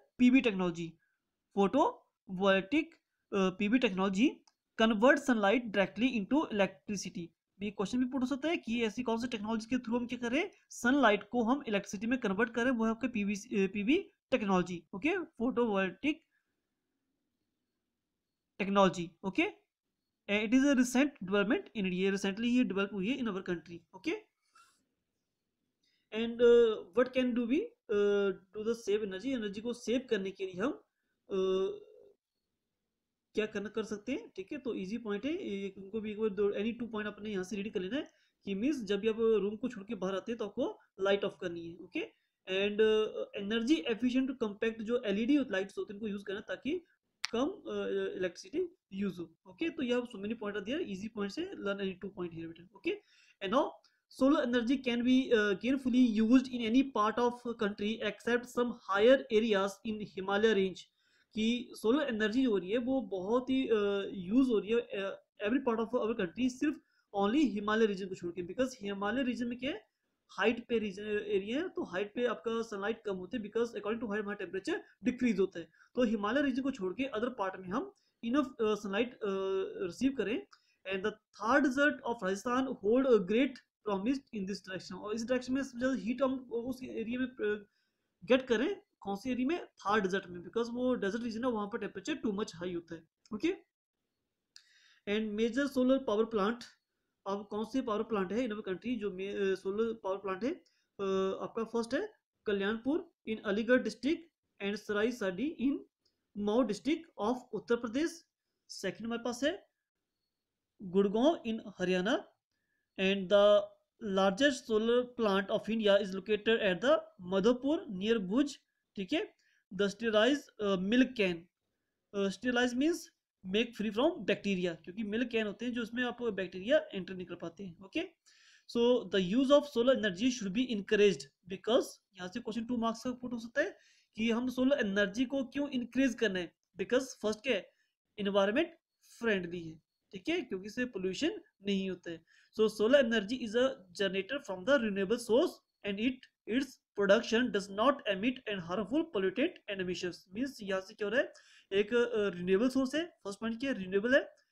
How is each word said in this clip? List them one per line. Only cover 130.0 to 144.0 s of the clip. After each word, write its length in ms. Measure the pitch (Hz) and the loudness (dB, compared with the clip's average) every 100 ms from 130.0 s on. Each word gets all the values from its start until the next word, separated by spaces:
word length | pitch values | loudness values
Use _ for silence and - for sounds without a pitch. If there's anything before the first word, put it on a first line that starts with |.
| 208 175 254 247 | 0 0 -2 -2
should 180 | 196 190 | -4 -2
be 80 | 254 214 | -2 -4
encouraged 500 | 196 208 208 180 - _ - | 0 4 4 4 -4 _ -14
because 360 | 190 - 254 - - _ 190 | -8 0 2 2 -6 _ -14
यहाँ 120 | 185 | -12
से 120 | 240 | -10
क्वेश्चन 260 | 233 220 226 | -8 -6 -4
टू 120 | 247 | -2
मार्क्स 260 | 226 220 | -2 -2
का 80 | 254 | -6
पुट 220 | 247 247 | -8 -8
हो 60 | 240 | -10
सकता 220 | 226 277 | -6 -2
है 160 | 359 - _ _ _ - | -2 -4 _ _ _ -4
कि 140 | 226 | 0
हम 180 | 226 254 | 0 -2
सोलर 300 | 247 254 285 | 0 2 2
एनर्जी 460 | 214 196 202 202 262 | 2 0 0 0 -2
को 180 | 277 | -2
क्यों 260 | 269 277 285 | -4 -4 -4
इंक्रीज 440 | 254 226 247 269 | -4 -4 0 0
करना 260 | - 214 185 | 2 -2 -2
है, 140 | 170 _ _ - | -6 _ _ -10
because 260 | 190 247 262 - | -2 0 0 -4
फर्स्ट 180 | 208 220 | -4 -4
क्या 140 | 269 | -2
है, 180 | 220 - _ _ _ _ - | -2 -4 _ _ _ _ -6
एनवायरनमेंट 560 | 202 196 196 233 330 - _ _ _ - | 0 2 4 2 0 -4 _ _ _ -6
फ्रेंडली 440 | 233 196 175 175 165 | 0 0 0 -8 -10
है, 120 | 160 _ _ _ | -14 _ _ _
ठीक 180 | 196 185 | -10 -4
है, 120 | 339 | -4
क्योंकि 240 | 262 190 202 | -4 -8 -8
इससे 200 | 226 247 | -6 -6
पोल्यूशन 560 | 202 185 180 311 415 - _ 196 | -4 -6 -2 -2 -4 -10 _ -2
नहीं 240 | 196 190 | -2 -2
होता 220 | 180 - | -6 -10
है। 100 | 165 _ _ _ - | -14 _ _ _ 0
So 100 | 214 | 2
solar 320 | 214 214 285 | 2 4 4
energy 380 | 240 226 196 254 240 | 4 0 -2 -4 -4
is 100 | 226 | 0
a 100 | 262 - - - | 0 -2 -10 -4